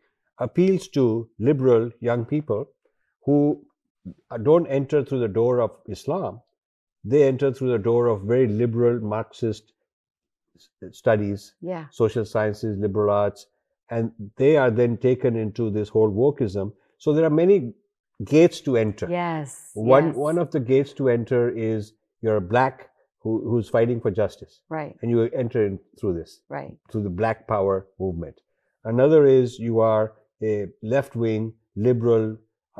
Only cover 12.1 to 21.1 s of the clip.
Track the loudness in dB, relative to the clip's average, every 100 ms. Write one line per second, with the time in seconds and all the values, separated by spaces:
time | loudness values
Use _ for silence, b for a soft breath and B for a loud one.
12.1 | -2 -4 -2 -2 -4 -6 -4 -4 0 0
13.1 | 2 0 -4 -16 _ _ _ _ -6 -6
14.1 | -8 -16 0 2 4 4 2 0 2 0
15.1 | 0 0 -2 -4 -4 -4 -2 -2 2 2
16.1 | 2 0 0 -4 -4 -8 -10 _ _ -2
17.1 | 0 2 2 4 4 0 -10 _ _ _
18.1 | -14 2 4 4 2 -2 0 0 -2 -6
19.1 | -4 -4 -6 -8 -14 -16 -4 4 6 4
20.1 | 0 -2 -2 -2 -4 2 2 0 -2 0